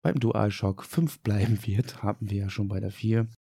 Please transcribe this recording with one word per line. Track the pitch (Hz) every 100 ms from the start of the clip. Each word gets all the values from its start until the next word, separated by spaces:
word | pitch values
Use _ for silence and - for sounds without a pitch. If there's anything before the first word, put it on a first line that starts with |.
beim | 156 170
DualShock | 117 110 104 98 98 98
fünf | - - 165 -
bleiben | - 104 98 107 -
wird. | 101 120 -
Hatten | 104 107 104
wir | 101
ja | 98
schon | 104 101
bei | 95
der | 98
vier. | 95 107 113 113 -